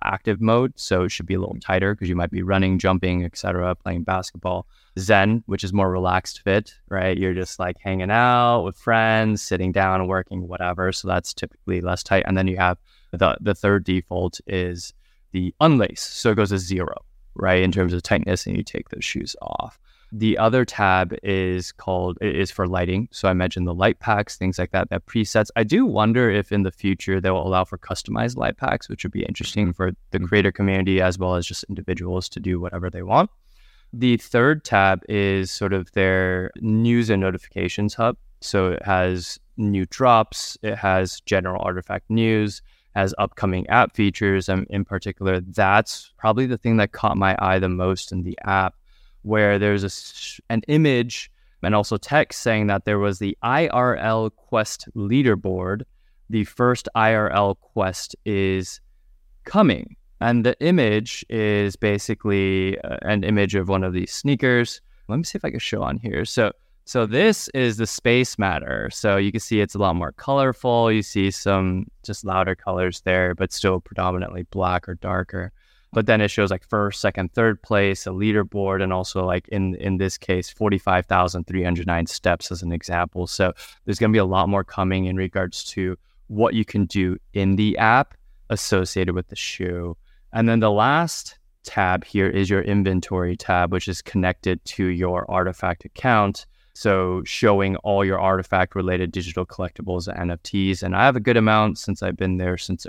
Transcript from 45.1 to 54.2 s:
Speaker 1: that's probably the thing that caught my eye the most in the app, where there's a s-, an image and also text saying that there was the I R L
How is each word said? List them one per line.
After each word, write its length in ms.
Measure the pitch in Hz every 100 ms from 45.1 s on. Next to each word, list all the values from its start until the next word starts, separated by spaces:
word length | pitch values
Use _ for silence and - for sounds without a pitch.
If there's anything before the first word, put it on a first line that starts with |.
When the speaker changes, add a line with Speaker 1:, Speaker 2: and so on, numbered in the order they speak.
| - 95 92
Speaker 1:
that's 720 | 92 98 95 101 - - - _
probably 300 | 110 107 127
the 120 | 120
thing 200 | 120 113
that 140 | 101
caught 260 | - 110 98
my 180 | 95 92
eye 200 | 95 95
the 100 | 92
most 440 | 90 92 95 -
in 100 | 92
the 140 | 90 -
app, 300 | - 98 92 - _ _ - -
where 360 | 104 107 104 101
there's 260 | 104 101
a 20 | 98
s-, 540 | - - - - - -
an 120 | 113 -
image 640 | 151 151 123 120 - - _ _ _
and 120 | 85
also 220 | 104 101 107
text 460 | - 147 - -
saying 240 | 120 110 104
that 180 | 101
there 140 | - 104
was 200 | 101 92
the 200 | 101 -
I 260 | 117 139 165
R 280 | 123 123 98
L 320 | 107 110